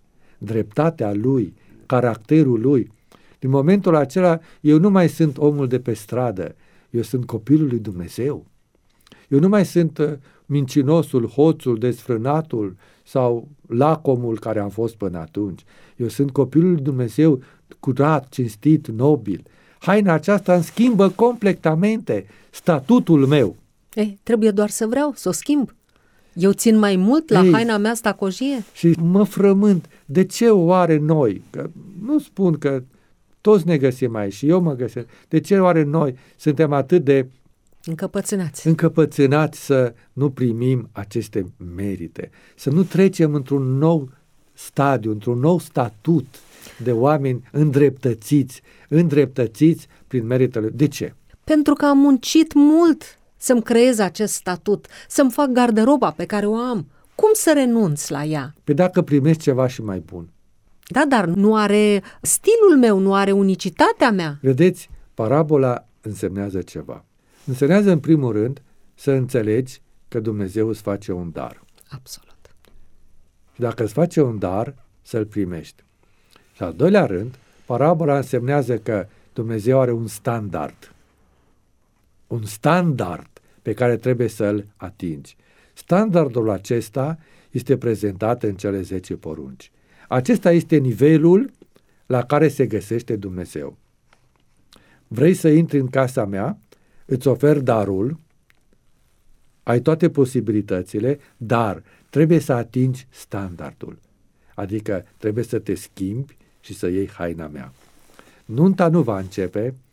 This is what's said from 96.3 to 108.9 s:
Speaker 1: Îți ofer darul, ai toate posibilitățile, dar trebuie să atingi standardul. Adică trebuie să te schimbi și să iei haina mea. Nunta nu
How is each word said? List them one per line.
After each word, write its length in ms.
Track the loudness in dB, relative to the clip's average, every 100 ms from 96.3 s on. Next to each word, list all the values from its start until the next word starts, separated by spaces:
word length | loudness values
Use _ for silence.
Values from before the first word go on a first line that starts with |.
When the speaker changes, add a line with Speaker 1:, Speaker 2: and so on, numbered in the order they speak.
| -4 -6 -8 _ _ _ -18 -6
Speaker 1:
Îți 220 | -2 0
ofer 320 | 2 2 2
darul, 600 | 0 -2 0 -2 -4 -8 _ _ _ _ _ _ _ _ _ _ _ _ _ _
ai 180 | -2 0
toate 280 | 0 0 0
posibilitățile, 1080 | 2 0 0 -2 -4 -2 -6 -6 -6 -4 -6 _ -12
dar 460 | -2 -2 -2 -6 _ _ _
trebuie 300 | 0 2 2
să 140 | 0
atingi 540 | -4 -4 -4 -4 -4 -12
standardul. 880 | -20 -14 -10 -10 -12 -16 -16 -20 -20 _ _ _ _ _ -12
Adică 500 | -8 -8 -6 -8 -10 -8
trebuie 260 | -6 -4
să 160 | -4 -6
te 160 | -6 -8
schimbi 640 | -10 -10 -8 -8 -10 _ _ _
și 140 | -20
să 140 | -8 -6
iei 220 | -4 -6
haina 380 | -8 -10 -10 -14
mea. 260 | -16 -20 _ _ _ _ _ -20 _ -8
Nunta 420 | 0 2 2
nu 140 | 2